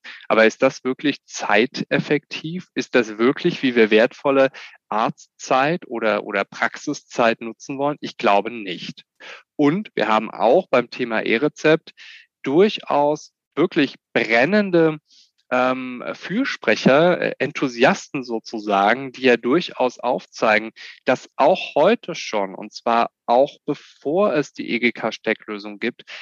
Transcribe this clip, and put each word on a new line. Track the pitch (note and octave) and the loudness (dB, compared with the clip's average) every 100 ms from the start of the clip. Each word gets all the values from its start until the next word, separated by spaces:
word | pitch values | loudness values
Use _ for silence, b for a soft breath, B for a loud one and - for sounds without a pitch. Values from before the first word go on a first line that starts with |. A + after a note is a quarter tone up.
| B B B | B B B
Aber | G#2+ A2 | 4 4
ist | - | 4
das | C3 - | 0 0
wirklich | B2+ C3 D3+ C3+ | -6 -4 -2 -4
zeiteffektiv? | _ - - G#2 B2 - - C#3+ - D3 - - D#3+ F3+ - - | _ -10 0 2 2 -2 -4 -4 -2 -4 -4 -12 -10 -10 -8 -8
Ist | A#2+ | -2
das | C3 A2 G#2+ | 0 0 0
wirklich, | A#2+ C#3+ A#2+ - | 0 2 -2 -2
wie | C3+ | 0
wir | A#2+ A2 | 4 4
wertvolle | G#2+ B2 - C#3+ C3+ C3+ B B B _ | 6 4 0 0 2 2 B B B _
Arztzeit | G#2 A#2+ - - _ - C3 C#3 F3 - | -2 -2 -4 -16 _ -2 0 0 -2 -6
oder, | A#2 A2 G2+ | -4 0 0
oder | G2 G2+ | -2 -4
Praxiszeit | G2 - A#2 - - C#3+ - - A#2 A2+ | -4 -4 -4 -4 -8 -10 -8 0 0 0
nutzen | A#2 A2 - C3+ | -6 -12 -12 -4
wollen? | C#3+ D3 | -4 -4
Ich | A#2+ - | -10 -4
glaube | A2+ G2+ G#2+ | 2 2 0
nicht. | A#2 G2 E2+ - - _ _ B B B - | -6 -10 -12 -14 -16 _ _ B B B 0
Und | C#3+ E3+ G#3+ - | 2 2 -4 -4
wir | G#2+ | 0
haben | A2 A2 | 0 0
auch | - G#2 D#3 - | -2 2 2 2
beim | B2+ A#2+ | 0 0
Thema | - A#2+ A2 - | -6 -4 -4 -2
E-Rezept | A2+ D3 - D#3 D#3+ - B B B B _ | 0 -2 0 2 2 0 B B B B _
durchaus | - D3 G#3 - - C#3+ C#3+ D3+ - _ _ - | -2 2 2 0 -2 0 0 -2 -8 _ _ -2
wirklich | F3 - C3+ - _ | 0 0 -2 -4 _
brennende, | A2+ A2 A#2 C#3 G#3 G3+ F3 D#3+ D3+ - b b b _ | -4 0 2 4 2 2 2 2 0 -10 b b b _
ähm, | B2+ B2+ C3 B2+ B2 - | 0 0 -2 -6 -10 -10
Fürsprecher, | - - G3 C#4 - - G#2+ - C3+ F3 F3 | -10 -6 -4 -4 -4 -2 2 4 4 4 2
äh, | - - | -2 -4
Enthusiasten | C3+ - C#3 A#2+ C3 G3 - C#3+ | -6 -4 -6 2 2 2 -4 -10
sozusagen, | B2 A2+ - A2+ G#2 G2 G2 B2 C3+ | -6 -8 -8 -8 -2 2 2 0 -4
die | B2+ | -2
ja | B2+ A#2 | 2 2
durchaus | A#2+ C#3+ - - B2+ - | 2 0 0 -2 -2 -2
aufzeigen, | A#2+ B2+ - - A#2 G#2+ A2 B B B | -4 -4 -6 -2 2 2 0 B B B
dass | - B2+ - - | -2 -2 -4 0
auch | C#3 F#3+ - - | 2 2 0 2
heute | E3 A#3 - E3 | 2 2 -4 -12
schon, | - G#2+ G2 F#2 | -6 -4 -6 -8
und | G#2+ | -16
zwar | - - A#2 A#2 - - | -8 -2 0 0 -4 0
auch | A#2+ C#3+ - | 2 2 -2
bevor | - C#3+ - _ C3+ E3+ G#3 | -8 -8 -10 _ -4 0 0
es | D3+ C#3+ | 0 -4
die | - - | -8 -8
E | A#2 | -2
G | A#2+ | -2
K-Stecklösung | - A2+ G#2+ - G#2 - G#2 G#2 G2+ | -2 -6 -6 -4 -4 -6 -12 -12 -8
gibt, | A2 - B B | -8 -8 B B